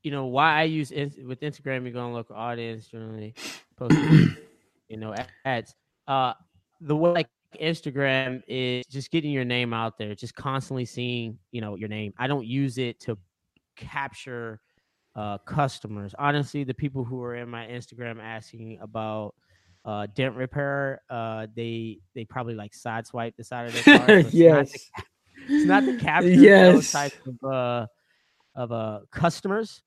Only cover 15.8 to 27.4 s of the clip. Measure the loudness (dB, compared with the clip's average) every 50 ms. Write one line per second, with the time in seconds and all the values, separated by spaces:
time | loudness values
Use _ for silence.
15.8 | -14 -12 -12 -12 -12 -12 -8 -2 0 0 2 0 -2 -2 -4 -6 -6 -6 -6 -6
16.8 | -6 -6 -4 -6 -6 -6 -8 -8 -8 -8 -8 -10 -10 -10 -12 -12 -12 -12 -12 -14
17.8 | -14 -14 -14 -12 -12 -10 -10 -12 -12 -12 -12 -14 -14 -18 -18 -16 -14 -14 -14 -16
18.8 | -18 -10 -8 -8 -6 -6 -6 -6 -8 -10 _ _ _ _ _ _ _ _ _ _
19.8 | _ -10 -8 -8 -8 -8 -4 -4 -4 -2 -2 -6 -8 -6 -4 -4 -4 -2 -2 -2
20.8 | -4 -4 -6 -8 _ _ -8 -8 -6 -6 -6 -8 -10 -10 -10 -8 -8 -6 -6 -8
21.8 | -8 -10 -12 -14 _ _ _ -14 -14 -10 -10 -10 -8 -8 -10 -10 -12 -14 -18 -12
22.8 | -10 -8 -8 -8 -8 -8 -8 -8 -8 -8 _ -14 -16 -12 -10 -10 -10 -8 -8 4
23.8 | 8 8 8 8 8 8 8 8 8 6 6 10 10 10 10 8 4 0 -6 -18
24.8 | -18 _ _ -18 -18 _ _ _ _ _ _ -20 -4 0 0 2 4 4 4 4
25.8 | 4 2 0 0 -2 0 2 4 4 8 8 10 10 10 10 10 10 10 8 6
26.8 | 4 0 -4 -2 -4 -4 -8 -10 _ -16 -14 -10